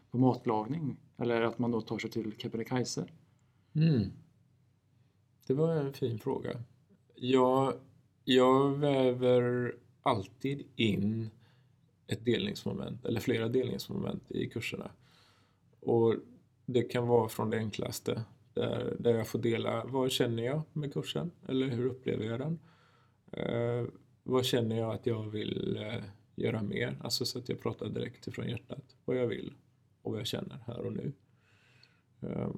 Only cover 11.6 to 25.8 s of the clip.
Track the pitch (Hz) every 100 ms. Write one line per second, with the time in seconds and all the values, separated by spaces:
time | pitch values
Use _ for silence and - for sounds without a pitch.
11.6 | _ _ _ _ - 107 113 110 104 -
12.6 | - 110 - 117 - 113 113 113 117 127
13.6 | 123 - - - 85 - - - - -
14.6 | - - - - _ _ _ _ _ _
15.6 | _ _ - 117 117 110 - - _ _
16.6 | - 123 - 123 120 120 110 - 110 110
17.6 | 110 - - 110 - 120 113 - _ -
18.6 | 117 117 113 - 117 113 110 113 117 113
19.6 | 110 113 110 135 131 - 127 117 117 151
20.6 | 151 - 143 156 143 - 170 - - 131
21.6 | 135 117 123 - - - 110 117 143 165
22.6 | - _ _ _ _ _ _ 50 - 117
23.6 | 117 120 120 - _ _ - 127 127 131
24.6 | 113 113 113 110 - 110 107 107 104 -
25.6 | - 110